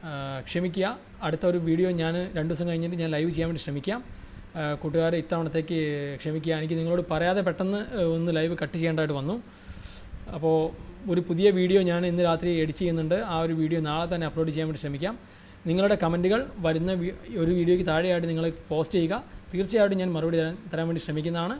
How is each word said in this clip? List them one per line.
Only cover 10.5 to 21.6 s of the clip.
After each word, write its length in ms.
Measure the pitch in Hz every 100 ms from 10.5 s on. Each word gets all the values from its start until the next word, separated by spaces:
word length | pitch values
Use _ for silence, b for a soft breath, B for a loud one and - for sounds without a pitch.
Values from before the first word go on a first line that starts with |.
| 160 160 - - - 208
ഒരു 100 | 170 175
പുതിയ 200 | 170 202 185
വീഡിയോ 220 | 180 196
ഞാൻ 240 | 180 170 180
ഇന്ന് 140 | 170
രാത്രി 260 | 175 165 175 170
എഡിറ്റ് 160 | 156 147
ചെയ്യുന്നുണ്ട്, 360 | 180 165 160 180 220
ആ 60 | 165 165
ഒരു 80 | 165
വീഡിയോ 180 | 156 170 156
നാളെ 280 | 151 170 175
തന്നെ 100 | 160
അപ്ലോഡ് 240 | 151 160
ചെയ്യാൻ 160 | 147 160
വേണ്ടി 120 | 151
ശ്രമിക്കാം. 320 | 147 139 175 240 B B B B 175
നിങ്ങളുടെ 280 | 175 202 202
കമൻറ്റുകൾ 480 | 170 175 180 220 269 220 160
വരുന്ന 260 | 160 175 190
വി-, 140 | 175 - - 226
ഒരു 80 | 165 180
വീഡിയോയ്ക്ക് 280 | 170 180 180
താഴെയായിട്ട് 360 | 156 180 175 165
നിങ്ങൾ 140 | 160 165 160 -
പോസ്റ്റ് 260 | 156 151 190
ചെയ്യുക, 280 | 165 127 - B B
തീർച്ചയായിട്ടും 440 | 180 190 220 202 190
ഞാൻ 160 | 185 165
മറുപടി 200 | 165 165
തരാൻ, 160 | 160 180 202
തരാൻ 140 | 160 165
വേണ്ടി 140 | 165 -
ശ്രമിക്കുന്നതാണ്. 500 | 151 156 170 170 262